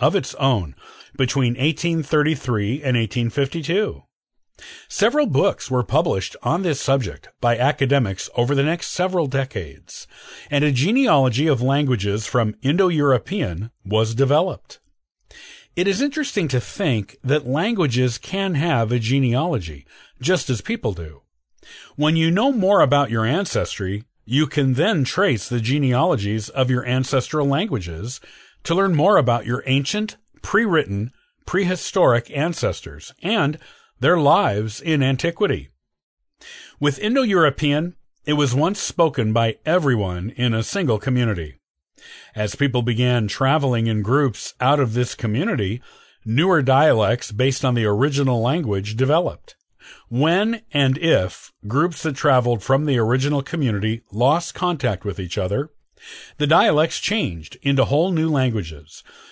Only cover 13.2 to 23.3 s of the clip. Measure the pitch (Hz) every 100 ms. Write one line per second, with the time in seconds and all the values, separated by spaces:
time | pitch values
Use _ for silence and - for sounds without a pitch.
13.2 | - 196 107 82 110 _ 95 107 110 113
14.2 | 131 147 185 117 - - _ _ _ _
15.2 | _ - - - _ - 196 190 285 311
16.2 | 285 208 156 123 - - 180 113 98 -
17.2 | 127 151 123 143 208 214 139 117 127 -
18.2 | - 196 196 147 170 127 110 123 113 139
19.2 | 127 120 170 127 82 73 - - - -
20.2 | 127 185 - 120 - 226 113 85 78 76
21.2 | _ _ _ _ - - - - 151 165
22.2 | 165 175 269 254 190 202 143 143 123 113
23.2 | 113